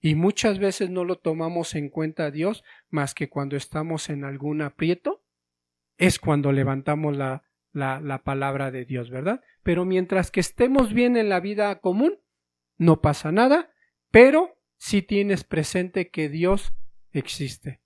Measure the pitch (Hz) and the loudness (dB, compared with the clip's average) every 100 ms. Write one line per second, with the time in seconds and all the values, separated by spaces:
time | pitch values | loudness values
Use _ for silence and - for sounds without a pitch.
0 | 160 156 180 214 226 190 196 185 185 180 | 0 2 0 0 -2 0 -2 -2 -4 -4
1 | 175 180 170 160 165 170 160 160 143 160 | -4 -4 -4 -4 -4 -6 -6 -6 -8 -6
2 | 156 156 151 143 175 220 _ - _ 156 | -6 -4 -6 -2 -4 -4 _ -20 _ -4
3 | 139 - 143 - 139 143 - 156 160 156 | -4 -6 -8 -6 -6 -8 -8 -8 -6 -6
4 | - 143 139 139 143 151 147 - 160 175 | -6 -8 -8 -8 -6 -4 -6 -4 -2 -2
5 | 294 403 _ _ _ _ _ _ _ _ | -4 -8 _ _ _ _ _ _ _ _
6 | 180 - - 147 139 139 135 135 135 151 | 2 2 0 0 2 2 0 -2 -2 -2
7 | 151 139 135 131 _ _ _ 147 135 135 | -2 -4 -4 -8 _ _ _ -6 -6 -6
8 | 151 135 - 139 139 139 135 131 123 127 | -6 -6 -4 -4 -4 -4 -6 -8 -8 -8
9 | 120 127 156 254 _ _ - 170 180 185 | -8 -6 -6 -6 _ _ -2 0 2 0
10 | 180 190 175 - 175 - 247 269 233 220 | 0 -2 0 -2 -4 0 2 4 2 2
11 | 247 240 214 185 190 208 202 196 185 190 | 2 2 0 -2 -2 -2 -2 -2 -2 2
12 | 294 403 _ _ _ _ _ _ 165 156 | 0 -2 _ _ _ _ _ _ 4 6
13 | 151 147 156 180 247 302 339 _ _ _ | 4 0 -2 2 4 4 0 _ _ _
14 | _ 220 254 311 359 _ _ _ - 208 | _ 10 10 8 0 _ _ _ -2 -2
15 | 180 202 202 185 - 160 151 180 180 190 | 0 0 0 -2 -2 -4 -2 -2 -2 -4
16 | 175 - 151 156 175 196 - - - - | -4 -4 -6 0 2 2 2 0 -2 -10
17 | - 147 - - 135 - - 123 | -6 -6 -6 -8 -8 -8 -14 -14